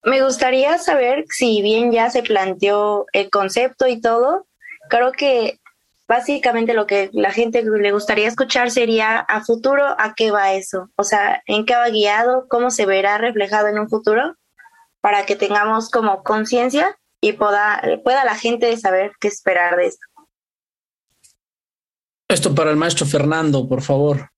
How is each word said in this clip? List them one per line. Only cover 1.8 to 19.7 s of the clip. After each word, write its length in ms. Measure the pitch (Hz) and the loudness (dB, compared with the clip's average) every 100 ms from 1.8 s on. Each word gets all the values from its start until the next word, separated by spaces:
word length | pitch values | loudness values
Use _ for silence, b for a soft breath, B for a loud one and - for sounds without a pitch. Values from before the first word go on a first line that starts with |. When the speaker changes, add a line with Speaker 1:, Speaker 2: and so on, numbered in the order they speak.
| 240 | 2
Speaker 1:
ya 160 | 233 220 | 2 0
se 140 | 247 | 0
planteó 800 | 233 214 190 185 196 208 208 208 202 | 0 0 0 0 0 2 0 -2 -2
el 160 | 196 196 | -4 -2
concepto 580 | 202 190 233 254 254 262 | -2 -2 -2 -2 0 -2
y 140 | 233 | 0
todo, 440 | 226 233 254 359 392 _ B B - | 0 2 0 -2 -6 _ B B -2
creo 220 | 233 247 | 0 0
que 480 | 254 285 254 214 - _ _ _ _ _ | 0 0 0 -2 -6 _ _ _ _ _
básicamente 680 | 233 240 285 262 233 233 | -2 0 -2 0 0 0
lo 140 | 233 202 | 0 0
que 220 | 202 196 | 0 -2
la 200 | 220 208 | -2 -2
gente 300 | 202 233 233 | 0 0 0
le 300 | 220 214 202 | 0 0 2
gustaría 360 | 202 208 208 214 | 0 0 0 0
escuchar 440 | 226 254 254 247 | 0 0 0 0
sería 480 | 240 233 226 220 226 | 0 2 2 0 -2
a 240 | - 214 | -2 -4
futuro 400 | 220 233 254 277 285 - | -2 -2 0 2 0 0
a 140 | 214 214 | -2 0
qué 160 | 220 | 0
va 220 | 208 196 | 2 0
eso, 360 | 196 190 190 185 - | 0 -4 -10 -10 -4
o 80 | |
sea, 400 | 202 214 202 - - | 0 0 0 -2 -2
en 200 | 208 220 | -4 0
qué 100 | 240 | 0
va 140 | 240 | 2
guiado, 560 | 214 202 208 240 254 254 | 0 0 2 2 0 0
cómo 240 | 240 247 | -2 0
se 140 | 247 202 | 0 0
verá 320 | 190 196 208 | 2 2 0
reflejado 500 | 233 226 196 214 208 | -2 -2 -2 0 0
en 120 | 214 | -2
un 100 | 220 | -4
futuro, 480 | 220 220 214 294 339 _ _ b b b _ | -2 0 0 0 -6 _ _ b b b _
para 240 | 208 208 196 | 0 0 -2
que 100 | 202 | -2
tengamos 560 | 202 208 208 220 226 | 0 0 0 -2 -2
como 320 | 240 220 190 | -2 0 -2
conciencia 760 | - 214 220 240 247 269 359 415 _ _ | -2 -2 0 0 0 0 -2 -4 _ _
y 140 | 208 | -2
pueda, 480 | 208 208 202 208 208 - - | 0 0 2 0 0 -2 -2
pueda 200 | - 262 | 0 2
la 120 | 254 214 | 0 -2
gente 400 | 233 233 233 226 | -4 0 0 0
saber 340 | 220 185 202 - | 0 0 -2 -4
qué 80 | 208 | -6
esperar 480 | 202 - 175 175 | -4 -2 0 0